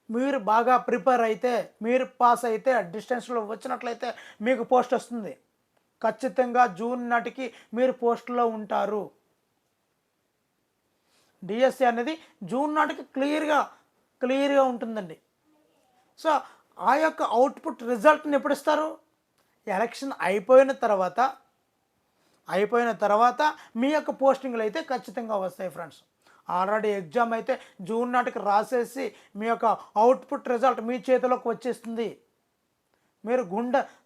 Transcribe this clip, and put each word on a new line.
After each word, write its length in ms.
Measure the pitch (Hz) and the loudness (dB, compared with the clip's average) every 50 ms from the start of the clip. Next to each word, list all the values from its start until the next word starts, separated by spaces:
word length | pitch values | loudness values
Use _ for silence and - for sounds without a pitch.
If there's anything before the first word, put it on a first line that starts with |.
| _ - | _ -6
మీరు 280 | 220 240 262 285 269 - | -4 -2 -2 -2 -2 -2
బాగా 380 | 196 196 214 226 240 240 254 | 0 2 2 2 4 4 2
ప్రిపేర్ 440 | 240 247 - 220 247 - 269 254 233 | 2 2 0 -2 0 2 2 2 2
అయితే, 520 | 226 220 220 - - 247 240 214 175 - _ _ | 2 0 -2 -2 -2 -2 -2 -2 -4 -8 _ _
మీరు 240 | 208 226 247 254 254 | -2 0 0 0 0
పాస్ 400 | 262 - - 247 240 240 233 240 | -4 0 2 4 4 4 4 0
అయితే, 360 | 233 220 214 - 262 262 226 | -2 -4 0 0 0 0 0
డిస్టెన్స్‌లో 640 | 190 170 170 214 208 - 247 240 220 226 247 233 214 | -2 -4 -8 -12 -6 -4 -6 -6 -4 -4 -6 -6 -4
వచ్చినట్లయితే 680 | 202 226 202 - 254 247 226 - 233 240 233 - 240 - - - - - - | -6 -8 -10 -8 -8 -8 -6 -6 -8 -8 -6 -8 -8 -8 -10 -16 -20 -14 -4
మీకు 220 | 208 240 262 233 233 | 0 0 0 0 2
పోస్ట్ 300 | 233 254 247 233 - 262 | 2 4 2 4 2 0
వస్తుంది. 440 | 220 - - 240 233 208 170 131 - _ _ _ _ _ _ _ _ _ _ _ _ - | -2 -2 -6 -10 -10 -10 -10 -14 -16 _ _ _ _ _ _ _ _ _ _ _ _ -2
ఖచ్చితంగా 640 | 226 214 - - 254 - - 254 247 233 247 247 | -2 -2 -2 -6 -2 0 0 0 2 4 4 4
జూన్ 420 | 240 180 165 220 233 247 247 240 240 | 4 2 -2 -4 -4 -4 -4 -2 -2
నాటికి 440 | 240 233 - 240 - - 262 240 - - - _ - | -2 -2 -2 -4 -8 -8 -10 -10 -12 -16 -16 _ -2
మీరు 180 | 226 254 262 | 0 0 0
పోస్టులో 560 | 254 - 240 233 233 233 - - 247 240 240 | 0 0 0 0 0 0 -4 -4 -2 0 0
ఉంటారు. 640 | 226 220 220 214 185 220 202 202 202 214 214 180 - - _ _ _ _ _ _ _ _ _ _ _ _ _ _ _ _ _ _ _ _ _ _ _ _ _ _ _ _ _ _ _ _ _ _ _ _ _ _ _ _ _ _ _ _ _ - | 0 -2 -4 -6 -4 -2 -2 -2 -2 -2 -4 -6 -8 -14 _ _ _ _ _ _ _ _ _ _ _ _ _ _ _ _ _ _ _ _ _ _ _ _ _ _ _ _ _ _ _ _ _ _ _ _ _ _ _ _ _ _ _ _ _ -10
డిఎస్సి 400 | 175 202 233 262 262 - - 269 | -8 0 2 2 2 2 2 2
అనేది 360 | 240 233 233 240 285 320 - - - _ _ 208 | 2 2 0 -2 -4 -6 -8 -12 -20 _ _ -8
జూన్ 320 | 160 196 254 294 302 302 | -4 -2 -2 -2 0 2
నాటికి 280 | 311 302 302 320 - 277 | 2 0 0 -2 -6 -14
క్లియర్గా, 680 | - - 269 269 285 294 311 311 302 302 277 220 - - _ _ _ _ _ _ _ _ _ | -10 -4 -2 -2 0 0 -2 0 2 2 0 0 -2 -8 _ _ _ _ _ _ _ _ _
క్లియర్గా 420 | - 247 262 269 277 285 285 277 269 | -4 -2 0 0 2 2 4 4 2
ఉంటుందండి. 540 | 262 247 233 247 226 226 214 190 165 156 - _ _ _ _ _ _ _ _ _ _ _ _ _ _ _ _ _ _ _ - - | 2 0 -4 -8 -8 -8 -8 -10 -10 -14 -20 _ _ _ _ _ _ _ _ _ _ _ _ _ _ _ _ _ _ _ -6 -2
So 160 | 320 302 269 - - - _ _ _ _ - | 0 0 0 -2 -6 -16 _ _ _ _ -2
ఆ 160 | 175 208 262 | 2 2 4
యొక్క 280 | 294 320 320 311 - 302 | 4 2 0 0 -2 -2
అవుట్‌పుట్ 600 | 208 202 233 262 277 - - - 320 240 - 233 | 0 4 4 4 2 2 -4 -8 -10 -10 -8 -6
రిజల్ట్ని 520 | 233 247 220 196 302 302 302 - 294 285 | -6 -4 4 6 6 6 6 2 -2 -2
ఎప్పుడు 180 | 269 - 294 285 | 0 0 0 -2
ఇస్తారు? 440 | 277 - 320 302 294 311 320 320 - _ _ _ _ _ _ _ _ _ _ _ _ _ | 0 0 0 0 0 -2 -4 -8 -12 _ _ _ _ _ _ _ _ _ _ _ _ _
ఎలక్షన్ 440 | 220 196 190 226 233 - - 277 269 - - | -6 -2 -2 -2 -4 -4 -8 -10 -10 -8 -6
అయిపోయిన 500 | - 175 190 208 185 - 254 262 269 262 | -4 -2 -2 -2 4 6 8 8 8 6
తర్వాత, 480 | 262 262 - 220 208 190 185 180 180 - 247 - - - _ _ _ _ _ _ _ _ _ _ _ _ _ _ _ _ _ _ _ _ _ - | 2 -2 0 0 0 0 0 -2 0 0 -2 -2 -2 -8 _ _ _ _ _ _ _ _ _ _ _ _ _ _ _ _ _ _ _ _ _ -4
అయిపోయిన 420 | 160 185 208 202 233 233 240 233 | -2 -2 0 0 0 0 0 0
తర్వాత 640 | 214 165 214 202 202 214 233 247 240 - 403 - 311 - - - - | -2 0 0 2 4 4 4 4 4 2 0 0 0 -4 -12 -12 -4
మీ 120 | 226 240 | -2 0
యొక్క 220 | 277 311 302 294 302 | 0 0 0 0 -4
పోస్టింగ్‌లు 520 | 240 - 269 269 262 269 - 269 240 226 | -2 2 4 4 4 2 -2 -6 -4 -4
అయితే 200 | 220 214 - 330 | -4 -2 -4 -6
ఖచ్చితంగా 540 | 320 - 262 240 - - 185 240 233 220 220 | -4 -4 -6 -6 -6 -8 -10 -10 -6 -4 -4
వస్తాయి 340 | 196 190 180 180 - 196 180 | -4 -4 -6 -6 -8 -10 -10
ఫ్రెండ్స్. 300 | 147 165 170 151 - - _ _ _ _ _ _ _ _ _ - | -10 -12 -14 -16 -18 -20 _ _ _ _ _ _ _ _ _ -4
Already 360 | 175 180 185 190 208 220 208 | -2 -2 0 0 0 0 0
ఎగ్జామ్ 460 | 214 202 196 185 156 143 247 233 233 226 | -2 -2 -4 -6 -4 0 0 0 0 -2
అయితే 260 | 226 - - 254 247 - - _ - | -4 -4 -4 -6 -6 -8 -14 _ -14
జూన్ 320 | 190 170 220 233 240 247 247 | -8 -4 -2 -2 -2 0 0
నాటికి 260 | 247 247 254 254 - | 0 0 0 -4 -4
రాసేసి 760 | - 202 196 208 220 - 262 247 233 - - 269 262 208 - - - _ - | -2 2 2 2 2 0 -2 -2 -2 -4 -6 -8 -8 -8 -10 -12 -20 _ -12
మీ 120 | 202 214 | -6 -2
యొక్క 180 | 233 233 - - 220 196 - - - _ | -2 0 2 2 2 2 0 -4 -4 _
అవుట్‌పుట్ 520 | 208 220 247 262 262 - - 285 269 - | 4 6 6 6 4 0 -6 -8 -6 -4
రిజల్ట్ 340 | - 247 233 240 262 240 240 | -4 -2 2 2 2 2 0
మీ 220 | 220 233 247 247 - - | -2 -4 -6 -4 2 2
చేతిలోకి 380 | 254 247 247 247 254 247 247 | 2 2 4 2 0 0 -2
వచ్చేస్తుంది. 760 | 240 226 - - 254 226 - - 226 226 226 233 190 135 - _ _ _ _ _ _ _ _ _ _ _ _ _ _ _ _ _ _ _ _ - | -4 -6 -4 -4 -6 -6 -6 -8 -8 -6 -6 -6 -6 -8 -12 _ _ _ _ _ _ _ _ _ _ _ _ _ _ _ _ _ _ _ _ -4
మీరు 160 | 208 240 254 | -2 -2 -2
గుండె 420 | 240 175 180 214 233 247 240 269 - - - _ _ | -2 -2 -4 -4 -2 0 0 0 0 -2 -8 _ _